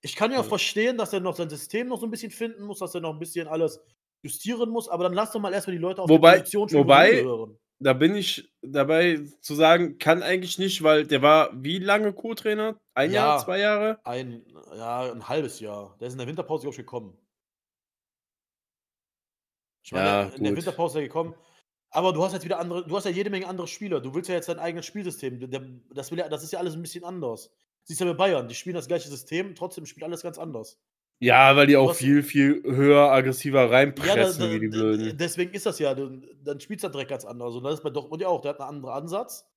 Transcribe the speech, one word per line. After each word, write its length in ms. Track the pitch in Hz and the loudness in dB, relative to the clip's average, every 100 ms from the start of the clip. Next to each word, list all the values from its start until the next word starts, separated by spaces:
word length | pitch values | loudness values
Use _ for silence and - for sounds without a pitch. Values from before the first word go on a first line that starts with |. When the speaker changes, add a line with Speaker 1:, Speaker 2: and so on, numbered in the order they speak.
Speaker 1:
Ich 160 | 233 - | -12 -4
kann 160 | 214 | -2
ja 60 | 262 | 0
auch 40 | |
Speaker 2:
Ja. 60 | 208 | -2
Speaker 1:
verstehen, 480 | 208 - 208 233 247 | -2 -2 0 -2 -2
dass 160 | 202 | -4
er 80 | 196 | -4
noch 160 | 180 165 | -4 -6
sein 120 | 165 | -8
System 380 | 151 - 208 247 | -8 -8 -6 -6
noch 140 | 247 | -6
so 60 | 233 | -8
ein 40 | |
bisschen 200 | 220 226 | -10 -12
finden 320 | - 226 226 202 | -8 -10 -10 -14
muss, 140 | 202 | -10
dass 140 | 180 | -8
er 60 | 180 | -8
noch 140 | 165 | -8
ein 60 | 156 | -8
bisschen 280 | 165 170 156 | -10 -8 -6
alles 320 | 160 160 160 _ _ _ _ 151 | -2 -4 -4 _ _ _ _ -14
justieren 440 | - 202 233 226 | -10 -8 -4 -4
muss, 180 | 226 - | -4 -6
aber 160 | 170 | -4
dann 80 | 180 | -2
lass 180 | 175 220 | -2 -4
doch 80 | 226 | -4
mal 100 | 202 | -4
erstmal 220 | 196 190 180 | -6 -6 -6
die 60 | |
Leute 200 | 175 190 | -6 -4
auf 80 | 180 | 6
Speaker 2:
Wobei, 260 | 160 165 175 | 10 10 10
Speaker 1:
die 40 | |
Position 260 | - 208 202 | 6 -4 2
spielen, 140 | 147 | 4
wo 0 | 135 | 8
Speaker 2:
wobei, 220 | 139 185 | 10 10
Speaker 1:
sie 60 | 240 | 6
hingehören. 420 | 127 117 110 - _ _ | 2 -4 -8 -16 _ _
Speaker 2:
da 120 | 135 | 0
bin 240 | 127 160 208 | 4 4 2
ich 380 | 175 - - _ | -4 -6 -10 _
dabei 580 | 131 139 139 160 175 156 147 _ | -6 -2 2 2 2 0 -6 _
zu 120 | - | -10
sagen, 440 | 147 160 170 170 143 | 2 6 6 2 -4
kann 260 | - 170 | 2 2
eigentlich 340 | 160 185 180 - | 2 -2 -4 -4
nicht, 220 | 190 190 | -4 0
weil 240 | 156 156 151 | 4 4 2
der 160 | 143 | 2
war 280 | 139 151 - 120 | 6 6 4 -2
wie 160 | 135 185 | -8 -6
lange 340 | 190 208 214 | 0 0 0
Co-Trainer? 680 | 202 226 226 220 214 220 214 _ | -6 -10 -8 -6 -4 -4 -8 _
Ein 180 | - 147 | -2 0
Jahr, 260 | 202 147 147 | 2 2 2
Speaker 1:
Ja, 40 | |
Speaker 2:
zwei 160 | 123 185 | 0 -2
Jahre? 400 | 208 208 214 220 - | 0 0 -2 -4 -8
Speaker 1:
ein, 400 | 123 131 117 _ 78 - 95 | -10 -10 -14 _ -20 -20 -14
ja, 340 | 113 120 127 | -8 -6 -8
ein 160 | 117 107 | -10 -6
halbes 320 | 143 135 - | -4 -4 -10
Jahr. 380 | 107 101 101 _ | -14 -12 -16 _
Der 80 | 120 | -14
ist 60 | |
in 60 | 131 | -10
der 80 | 123 | -10
Winterpause, 340 | 160 - 156 | -10 -8 -8
glaub 100 | 131 | -8
ich, 40 | 135 | -14
gekommen. 400 | 123 123 104 87 _ _ _ _ _ _ _ _ _ _ _ _ _ _ _ _ _ _ _ _ _ _ _ _ _ _ - | -14 -14 -14 _ _ _ _ _ _ _ _ _ _ _ _ _ _ _ _ _ _ _ _ _ _ _ _ _ _ _ -8
Ich 60 | |
meine, 140 | 92 98 | 0 2
Speaker 2:
Ja, 180 | 101 98 | 2 0
Speaker 1:
der, 100 | 135 | -4
in 80 | |
der 80 | 107 | -4
Speaker 2:
gut. 60 | 101 | -2
Speaker 1:
Winterpause 440 | 170 - 170 156 | -4 -4 -4 -4
gekommen. 340 | 139 160 165 165 _ _ _ _ _ | -6 -6 -8 -10 _ _ _ _ _
Aber 240 | 156 185 | 0 0
du 100 | 160 | 0
hast 100 | 185 | -2
jetzt 120 | 180 165 | -4 -6
wieder 140 | 175 | -6
andere, 280 | 175 170 170 | -6 -8 -6
du 80 | 160 | -6
hast 80 | 202 | -4
ja 60 | |
jede 180 | 175 202 | -4 -4
Menge 180 | 196 185 | -6 -8
andere 200 | 185 170 | -10 -10
Spieler. 320 | - 208 160 | -10 -6 -6
Du 120 | 127 139 | -4 -8
willst 140 | 185 | -6
ja 60 | 180 | -6
jetzt 140 | 170 | -6
dein 100 | 170 | -8
eigenes 260 | 165 170 - | -8 -10 -12
Spielsystem. 540 | 208 180 - 135 123 | -10 -10 -8 -10 -10
Der, 80 | 127 | -10
der, 180 | 135 131 123 _ | -10 -12 -20 _
das 180 | 139 131 | -14 -10
will 60 | 170 | -8
ja, 120 | 160 | -6
das 140 | 151 | -8
ist 80 | 156 | -8
ja 80 | 185 | -8
alles 140 | 180 156 | -8 -8
ein 60 | |
bisschen 220 | 165 175 | -12 -14
anders. 480 | 175 180 135 110 - _ _ _ | -12 -8 -8 -8 -14 _ _ _
Siehst 160 | _ 160 | _ -4
du 40 | 180 | -4
bei 80 | |
Bayern, 340 | 151 196 160 120 | 2 2 2 -2
die 80 | 117 | -10
spielen 200 | - 175 | -10 -10
das 120 | 127 | -4
gleiche 220 | 170 156 | -6 -6
System, 440 | 139 - 165 196 180 | -16 -8 -6 -6 -8
trotzdem 300 | 175 180 151 | -12 -12 -18
spielt 200 | - 160 | -14 -12
alles 180 | 170 | -10
ganz 140 | 175 - | -12 -12
anders. 400 | 165 123 110 _ _ _ _ _ | -12 -12 -14 _ _ _ _ _
Speaker 2:
Ja, 360 | 123 123 135 139 | 6 8 8 8
weil 120 | 143 | 8
die 60 | |
Speaker 1:
Du 60 | 143 | 8
Speaker 2:
auch 100 | 131 | 6
Speaker 1:
hast 60 | - | 2
Speaker 2:
viel, 240 | 131 143 | 2 2
viel 400 | 143 143 139 151 | 2 2 4 2
höher, 480 | - 131 139 143 143 | -2 2 6 8 8
aggressiver 500 | 135 131 131 147 135 | 6 2 -2 0 4
Speaker 1:
Ja, 60 | 123 | 6
da, 40 | 127 | 6
Speaker 2:
reinpressen 640 | 139 139 160 202 - 160 113 | 4 2 0 2 2 0 -4
Speaker 1:
da, 60 | |
Speaker 2:
wie 80 | 110 | -2
die 100 | 110 | -4
Speaker 1:
d-, 0 | |
Speaker 2:
Blöden. 480 | 110 110 107 110 139 | 0 0 0 -2 -4
Speaker 1:
deswegen 360 | 170 175 180 | -6 -4 -6
ist 120 | 196 - | -4 -6
das 140 | 170 | -2
ja, 140 | 147 | -4
dann, 320 | 131 135 131 135 - | -4 -8 -12 -20 -16
dann 180 | 139 143 | -10 -10
spielt's 240 | - 208 | -10 -10
halt 100 | 196 | -8
direkt 180 | 139 131 | -8 -8
ganz 120 | 131 101 | -10 -12
anders. 280 | 120 120 117 | -12 -10 -8
Und 80 | |
das 120 | 131 156 | -6 -6
ist 80 | |
bei 80 | 156 | -6
Dortmund 300 | 135 143 160 | -8 -10 -8
ja 60 | 185 | -4
auch. 140 | 165 | -4
Der 80 | 143 | -4
hat 100 | 143 | -10
einen 100 | 135 | -12
anderen 260 | 147 131 139 | -14 -12 -12
Ansatz. 520 | 165 190 247 - _ | -8 -8 -8 -14 _